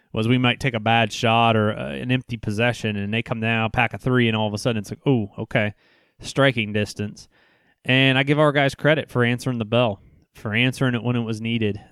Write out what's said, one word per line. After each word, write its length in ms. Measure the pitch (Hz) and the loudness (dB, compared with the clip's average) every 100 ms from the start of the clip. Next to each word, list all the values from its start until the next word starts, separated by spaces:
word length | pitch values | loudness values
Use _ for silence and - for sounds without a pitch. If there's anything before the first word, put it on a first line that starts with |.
| _ | _
was 160 | 110 110 | -2 2
we 100 | 127 | 2
might 220 | 123 117 | 2 0
take 140 | 139 | -2
a 60 | 117 | -2
bad 340 | 110 117 110 | 2 2 2
shot 420 | - 113 113 117 110 | 0 2 4 4 4
or, 220 | 107 110 | 2 -2
uh, 140 | 135 | -8
an 200 | 139 123 | -8 -2
empty 240 | 127 - 120 | -2 -4 -8
possession, 600 | 107 104 120 110 110 104 | -6 -2 -2 -2 -4 -4
and 180 | 101 | -4
they 80 | 113 | -4
come 180 | - 117 | -4 -4
down, 300 | 110 113 110 | -2 0 0
pack 220 | - 120 | 0 -2
a 40 | 98 | -2
three, 300 | 131 127 117 | 0 2 2
and 80 | 110 | 0
all 120 | 107 | -2
of 60 | |
a 40 | 104 | -2
sudden 220 | 131 110 | -4 -4
it's 120 | 98 | -6
like, 140 | - 147 | -4 0
"Ooh, 220 | 123 104 - | 0 0 -8
okay, 360 | - 120 104 - _ _ _ - | -4 -2 -2 -4 _ _ _ -18
striking 540 | - - 135 117 104 | -6 2 2 2 -2
distance." 560 | 104 104 - 104 - - _ _ _ _ _ - | -2 -4 -6 -10 -12 -20 _ _ _ _ _ 0
And 320 | 131 135 131 | 4 4 4
I 60 | |
give 160 | 139 147 | 2 4
our 120 | 151 | 4
guys 240 | 143 139 - | 2 0 2
credit 340 | 143 156 - | 2 2 0
for 140 | 123 | 0
answering 360 | 120 120 135 120 | 0 0 -2 -4
the 60 | 107 | 0
bell, 360 | 117 117 95 - _ _ | 0 0 -2 -14 _ _
for 200 | - 113 | -14 -4
answering 420 | 110 127 - 131 120 | 0 0 0 -2 -2
it 80 | |
when 120 | 120 123 | -2 -2
it 60 | |
was 200 | 113 110 | -4 -6
needed. 380 | 113 117 104 101 - | -4 -2 -2 -4 -10